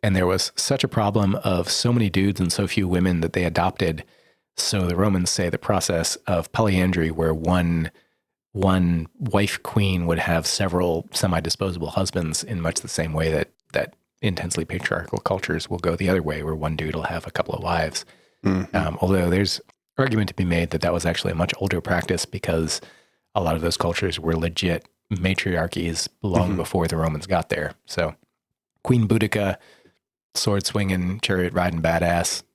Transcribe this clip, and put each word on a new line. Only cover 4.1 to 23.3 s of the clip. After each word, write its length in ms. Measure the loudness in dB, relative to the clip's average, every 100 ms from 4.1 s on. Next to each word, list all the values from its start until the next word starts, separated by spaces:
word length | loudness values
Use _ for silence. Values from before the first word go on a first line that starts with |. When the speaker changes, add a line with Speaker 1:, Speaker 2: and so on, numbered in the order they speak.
| _ _ _ _ -6
Speaker 1:
So 300 | -2 0 0
the 80 | 2
Romans 320 | 2 2 0
say 220 | 0 -2
the 80 | -2
process 580 | 0 0 2 0 0 -4 -2
of 240 | -2 -2
polyandry, 580 | 0 2 4 4 2 0
where 240 | 2 0
one, 560 | 2 2 2 2 0 -2 _ _ _ _ _ _
one 560 | 0 2 4 4 2 -2 _
wife 440 | -2 0 0 -2
queen 440 | -2 0 2 2 0
would 120 | 0
have 260 | 2 0 0
several 600 | -2 0 2 2 0 -2
semi-disposable 760 | -2 0 2 0 -2 -2 -2 -4
husbands 540 | -2 0 -2 -2 -4
in 160 | -4 -2
much 200 | -2 -4
the 80 | -6
same 240 | -4 -2
way 200 | 0 0
that, 160 | 0 -2 _ _
that 220 | -4 -4 _ _ _
intensely 440 | -2 -2 -4 -4
patriarchal 540 | -4 -4 -2 -4 -2 -6
cultures 500 | -2 -4 -2 -4 -4
will 80 | -4
go 180 | -2 0
the 120 | 2
other 120 | 2
way, 200 | 0 -4
where 120 | -4
one 220 | -4 -2 -2
dude 180 | -4
will 80 | -4
have 220 | -4 -6 -8
a 40 |
couple 220 | -6 -4
of 80 | -4
wives. 420 | -2 -2 -2 -4 -12 -20 _ _
Speaker 2:
Mm-hmm. 320 | 0 0 0 -2
Speaker 1:
Um, 220 | -2 0
although 300 | 2 2 4
there's 300 | 2 2 -2 -10 _ _ -2
argument 320 | 0 2 0
to 60 |
be 100 | 0
made 260 | 0 2 0
that 100 | 0
that 100 | 0
was 140 | 0 0
actually 260 | -2 -2
a 40 | -2
much 160 | -2 -2
older 220 | -2 -2
practice 440 | 0 -2 0 -4
because 560 | -4 -6 -2 0 0 -4 -8 -20 _ _ _